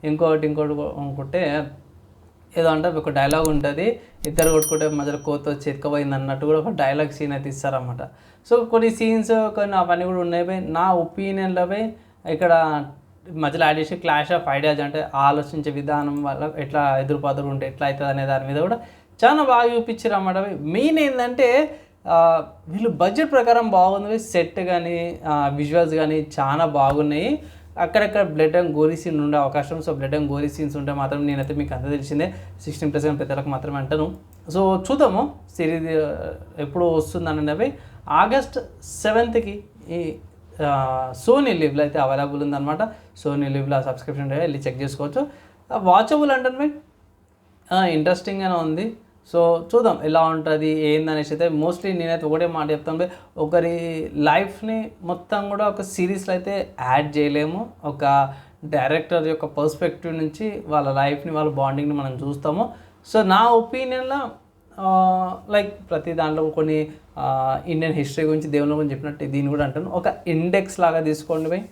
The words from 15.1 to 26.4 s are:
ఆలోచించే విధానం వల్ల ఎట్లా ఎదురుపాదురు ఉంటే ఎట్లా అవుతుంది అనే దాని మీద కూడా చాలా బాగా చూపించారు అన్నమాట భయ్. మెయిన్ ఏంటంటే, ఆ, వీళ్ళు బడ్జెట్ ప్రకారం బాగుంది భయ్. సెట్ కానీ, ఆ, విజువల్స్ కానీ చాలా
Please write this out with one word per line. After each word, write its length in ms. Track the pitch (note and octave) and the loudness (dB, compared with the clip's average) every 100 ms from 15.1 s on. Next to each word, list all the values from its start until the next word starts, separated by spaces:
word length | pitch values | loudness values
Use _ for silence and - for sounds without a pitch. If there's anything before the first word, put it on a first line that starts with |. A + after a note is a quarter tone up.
| C#3 | 2
ఆలోచించే 560 | C#3 D3 D3 D#3 D3+ | 4 4 -2 -6 -4
విధానం 520 | C#3 C#3+ D3 C#3+ C#3+ | -4 -2 -2 -2 -4
వల్ల 280 | C#3+ C3+ D3+ D3+ | -4 -4 -6 -6
ఎట్లా 400 | C#3 D3 C#3+ C3+ | -4 0 2 2
ఎదురుపాదురు 500 | C#3 D3 C#3+ C#3 C#3 | 0 -2 0 -2 -2
ఉంటే 200 | C#3 C3+ | -4 -6
ఎట్లా 200 | - C#3+ | -4 -4
అవుతుంది 240 | C#3 C#3 | -2 -2
అనే 140 | C#3 C3+ | -2 0
దాని 220 | C3+ C3+ | -2 -2
మీద 140 | C#3+ | -2
కూడా 180 | - A3+ - - _ _ A#3 | 0 -2 -6 -20 _ _ 4
చాలా 180 | D4+ | 6
బాగా 320 | C#4+ B3 A#3+ A#3 | 4 4 4 0
చూపించారు 380 | A#3 A3+ A3+ | -2 -4 -2
అన్నమాట 220 | G3+ F#3+ F#3 | 0 0 -2
భయ్. 240 | G3+ D#3+ | -4 -6
మెయిన్ 400 | D3 F#3 D4 D#4+ | -4 0 2 4
ఏంటంటే, 760 | C#4+ B3+ A#3+ B3 B3+ B3+ D4+ - - _ - | 2 0 -2 2 4 4 2 -4 -20 _ 2
ఆ, 360 | E3 E3 E3 D3+ - - | 6 6 4 0 -14 -10
వీళ్ళు 220 | F#3 A#3 | -4 -2
బడ్జెట్ 420 | D3+ F3+ G#3+ D#4+ | 2 2 2 2
ప్రకారం 380 | C#4 A#3 A#3 A3+ | 4 6 4 6
బాగుంది 400 | F#3+ F#3 G3 G#3 | 6 6 4 -2
భయ్. 100 | A3 | -4
సెట్ 400 | A3 F3+ D#3 G3 | 0 0 0 -2
కానీ, 600 | F3+ F3 E3+ E3+ E3+ E3 D#3 | 0 0 0 -4 -4 -6 -2
ఆ, 200 | D3 C#3+ | 0 2
విజువల్స్ 480 | C#3+ D3 E3 E3+ D#3 | 0 2 4 4 2
కానీ 320 | D#3 D#3 D3+ | 2 0 -2
చాలా 260 | - | -2